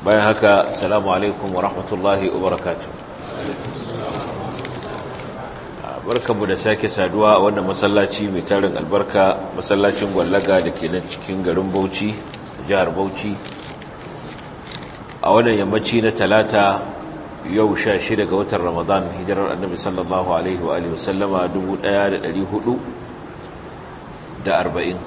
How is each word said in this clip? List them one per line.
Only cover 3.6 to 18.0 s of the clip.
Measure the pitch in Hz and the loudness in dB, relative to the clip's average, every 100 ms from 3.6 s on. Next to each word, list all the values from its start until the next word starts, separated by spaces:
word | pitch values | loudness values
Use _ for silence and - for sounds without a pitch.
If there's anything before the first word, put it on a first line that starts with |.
| - - - - 107 - - - - - 73 - - - - - - - - - - - - 65 | -8 -10 -8 -8 -6 -6 -6 -8 -8 -8 -8 -8 -10 -10 -10 -10 -10 -10 -12 -12 -14 -12 -10 -8
Barkanmu | 76 117 113 104 | -2 -2 0 0
da | 101 95 | 2 2
sake | 110 107 107 | 2 2 0
saduwa | 101 92 95 107 | 0 0 4 6
a | 104 | 8
wannan | 101 101 | 6 4
masallaci | 95 92 101 104 95 - 104 | -2 2 4 4 2 0 -2
mai | 92 | -2
tarin | - 101 98 - | 2 2 2 0
albarka, | 80 98 101 104 95 - - 85 | 0 0 2 4 4 4 -4 -6
masallacin | - 101 101 92 101 | 0 4 4 2 0
Gwallaga | 92 85 98 92 92 | 0 2 2 4 4
da | 82 80 | 2 -2
ke | 82 | -4
nan | 90 85 | -4 -6
cikin | - - 95 90 | -10 -6 -2 0
garin | 85 95 | 0 0
Bauchi, | 95 95 95 107 107 - - - - 71 | 0 0 0 -2 -4 -10 -14 -14 -12 0
jihar | 98 87 | 2 2
Bauchi. | 82 98 92 104 95 - - - - - - - - - - - - - - - - - - | 0 -4 -4 -6 -6 -10 -12 -14 -14 -14 -14 -14 -14 -14 -14 -14 -16 -10 -10 -10 -14 -16 -2
A | - | 4
wannan | 107 120 110 | 6 6 4
yammaci | 98 107 104 117 | 2 0 2 2
na | 110 | 2
Talata, | - 95 107 110 117 101 98 - - - - - - - | 2 4 6 6 4 4 2 -4 -10 -12 -12 -14 -12 -2
yau | 98 110 92 | 2 4 2
sha | 113 | 2
shida | 98 | 2